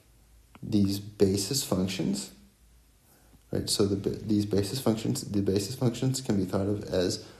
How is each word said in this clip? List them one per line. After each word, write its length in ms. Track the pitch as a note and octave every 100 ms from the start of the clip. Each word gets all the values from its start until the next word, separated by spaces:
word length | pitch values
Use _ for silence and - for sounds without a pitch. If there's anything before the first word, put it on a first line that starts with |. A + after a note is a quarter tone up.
| _ _ _ - _ -
these 380 | - G#2 G2 G2+
basis 640 | - - G2 G2+ - -
functions, 680 | - F#2 F#2 - - - - - - _ _ _ _ _ _ _ _ - -
right? 180 | G2 -
So 160 | -
the 100 | G2
ba-, 220 | G2 - -
these 280 | G#2+ G#2
basis 340 | G#2 F#2+ G2+ C3
functions, 420 | A#2 A2 - B2
the 200 | - G2+
basis 340 | G2 F#2+ -
functions 440 | - B2 - C3+ C3
can 180 | - G3
be 80 |
thought 220 | - F#2+ G2
of 160 | G#2
as 420 | - F#2 F#2 - -